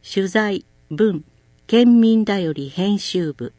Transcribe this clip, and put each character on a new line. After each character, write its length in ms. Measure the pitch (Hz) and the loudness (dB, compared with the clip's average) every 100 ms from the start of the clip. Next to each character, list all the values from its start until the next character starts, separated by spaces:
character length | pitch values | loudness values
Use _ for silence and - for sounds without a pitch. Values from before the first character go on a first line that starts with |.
取 260 | - - 190 | -6 -6 -2
材、 380 | 220 214 196 - _ _ | -2 -2 -6 -10 _ _
文、 340 | 151 220 165 - _ _ _ - | 0 0 0 -10 _ _ _ 0
県 320 | 226 247 233 | 4 6 6
民 240 | 226 220 208 | 4 2 0
だ 140 | 202 | -2
よ 140 | 165 | -4
り 160 | 147 139 | -6 -10
編 300 | 151 196 202 | -4 -2 -2
集 340 | - 185 160 | -4 -6 -6
部。 200 | 139 120 | -8 -14